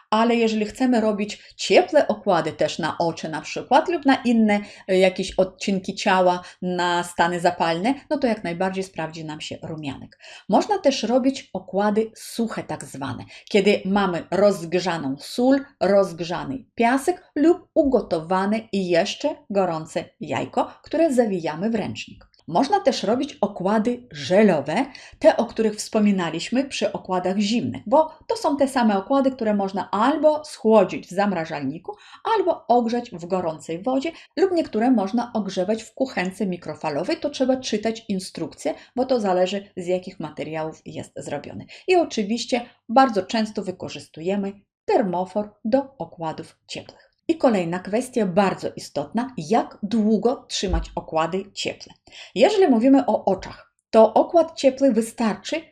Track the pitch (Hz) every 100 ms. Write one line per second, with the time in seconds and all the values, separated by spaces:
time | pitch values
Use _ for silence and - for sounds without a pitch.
0 | _ 214 233 233 226 214 208 - 254 233
1 | 214 202 208 - - - - 226 359 302
2 | - 208 208 170 151 147 151 - 156 -
3 | 170 160 160 156 - - - 285 320 339
4 | 277 262 240 226 214 208 208 - - 185
5 | 190 185 190 - 190 - - 190 185 190
6 | 208 185 180 180 - - 180 180 175 175
7 | 175 - 175 175 175 175 170 165 220 277
8 | - 294 247 214 170 170 190 190 185 -
9 | 156 165 156 151 - - 160 156 147 -
10 | - _ - - - 214 370 392 285 269
11 | 220 254 262 269 - 185 - 190 208 208
12 | 220 - - - 226 - - 151 139 135
13 | 135 104 - - - 208 196 202 190 202
14 | 190 165 - 185 208 175 165 175 180 165
15 | 139 139 - - 254 277 - - 185 202
16 | 185 165 170 160 139 131 - - 233 269
17 | 370 359 _ 302 320 349 - - 285 233
18 | - 170 160 185 202 220 - 196 180 165
19 | 208 - 294 311 - 196 180 160 160 175
20 | - - 151 127 - - 311 - - 302
21 | 330 247 226 185 156 151 214 226 139 110
22 | - - - _ - 175 269 403 220 -
23 | 196 247 285 - 202 - 180 220 220 240
24 | - 147 - 190 214 156 139 185 269 -
25 | - - - - 220 - 220 208 - 220
26 | 208 190 165 160 - 247 285 - 208 175
27 | - 185 185 196 202 233 127 - 208 285
28 | 311 - - 453 330 285 269 262 220 196
29 | 220 277 262 262 220 202 196 190 - 196
30 | 247 311 302 302 - - 220 220 185 165
31 | - 180 208 175 160 151 135 156 - -
32 | - - 415 440 370 - - 247 226 240
33 | 240 170 170 185 170 156 - 165 233 269
34 | 330 - - - 381 349 - 214 247 233
35 | 196 240 233 220 190 185 180 220 - -
36 | 269 - 180 185 202 175 160 151 156 143
37 | 208 330 294 285 254 262 - 214 226 226
38 | - 190 - - 156 - 302 311 - -
39 | 262 247 202 180 185 202 202 - 175 180
40 | 185 - 156 - 147 160 156 156 156 156
41 | - - 156 147 - - - - - 359
42 | 320 - 196 233 - 240 - _ - 240
43 | 269 202 - 226 214 214 185 180 143 -
44 | - 156 175 202 196 202 _ _ - 370
45 | 196 175 185 214 208 - 220 269 269 -
46 | 165 - 160 151 - _ - - - -
47 | _ _ - 320 269 208 170 180 185 214
48 | 254 208 180 175 190 - - - - 143
49 | 147 220 262 - 151 226 311 - 190 226
50 | 214 214 - - - - 208 - - 170
51 | - 156 165 190 202 - - - - _
52 | _ - - 180 339 415 359 226 262 269
53 | - 220 - 185 - - - _ _ 220
54 | 226 247 320 339 320 - 269 262 269 220
55 | 226 - 220 - - 311 -